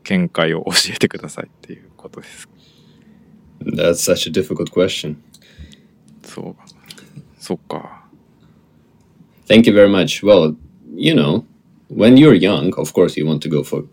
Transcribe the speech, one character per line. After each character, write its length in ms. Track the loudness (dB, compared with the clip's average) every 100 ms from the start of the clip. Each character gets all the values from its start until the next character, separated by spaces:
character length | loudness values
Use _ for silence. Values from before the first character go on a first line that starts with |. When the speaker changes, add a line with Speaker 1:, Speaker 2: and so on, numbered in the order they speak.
| -6
Speaker 1:
見 220 | -4 -4
解 280 | -2 -2 -2
を 80 |
教 80 | -4 -4 -4 -2
え 20 |
て 100 | -4
く 120 | -4
だ 100 | -16
さ 140 | -16
い 20 | -18
っ 40 | _
て 100 | -20
い 60 | -20
う 140 | _ _
こ 120 | -20
と 100 | -20
で 60 | -20
す。 240 | -20 -20 _ _ _ _ _ _ _ _ _ _ -16
Speaker 2:
That's 500 | -10 -2 -2 -2 -2
such 160 | -4 -2
a 40 |
difficult 400 | -6 -6 -6 -6
question. 460 | -2 -2 -4 -12 -14 _ _ _ -20 -20 -20 _ _ _ -20
Speaker 1:
そ 180 | -20 -18
う。 140 | -18 -18 _ _ -20 -20 -20 -20 -20 _
そ 160 | -12
っ 40 | -12 -10
か。 380 | -14 -14 -20 _ _ _ _ _ _ _ _ _ _ _ _ _ _ 2
Speaker 2:
Thank 240 | 4 4
you 60 | 6
very 120 | 4
much. 380 | 4 0 -2 2
Well, 300 | 4 4 -4 -16 _ -20 -4
you 180 | -2
know, 300 | 0 0 -2 -6 _ _ _ _
when 220 | 0 6 8
you're 180 | 8
young, 400 | 6 2 0 -4 -6
of 100 | -6
course 280 | 0 0 0
you 40 | -4
want 200 | -4 -4
to 40 |
go 100 | -6
for 240 | -4 -10 -12